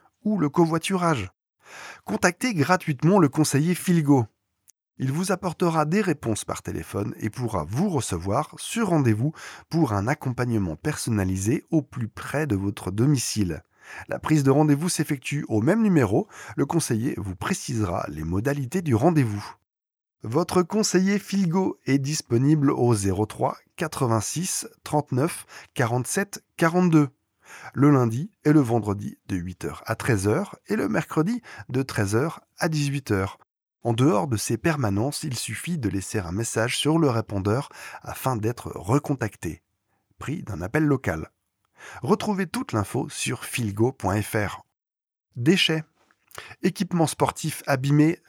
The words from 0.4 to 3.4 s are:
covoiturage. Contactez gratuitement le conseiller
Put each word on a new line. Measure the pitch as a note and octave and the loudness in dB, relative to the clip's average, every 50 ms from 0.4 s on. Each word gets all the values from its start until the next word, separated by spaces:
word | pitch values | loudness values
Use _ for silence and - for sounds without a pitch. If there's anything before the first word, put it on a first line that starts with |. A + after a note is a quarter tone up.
| D3+ | 0
covoiturage. | C#3+ - F3 E3+ D#3+ E3 E3 - - F#3+ F3+ F3 E3 D#3 A#2 F#2 - - _ _ _ _ _ _ - - - - - - - _ | 2 4 4 4 4 2 -2 -2 -2 -2 0 0 0 0 0 -2 -6 -10 _ _ _ _ _ _ -20 -20 -18 -18 -18 -18 -14 _
Contactez | - G3+ A3 - F3+ F3 - - B3+ G#3+ | -6 -2 0 2 0 0 0 -2 -2 0
gratuitement | D#3 C3 - F#3 F3+ - - C#3 A#2+ D3+ E3 G3+ G3+ | 2 2 2 2 2 2 -2 -2 2 2 4 6 6
le | E3 | 6
conseiller | C3 - D#3 | 4 4 2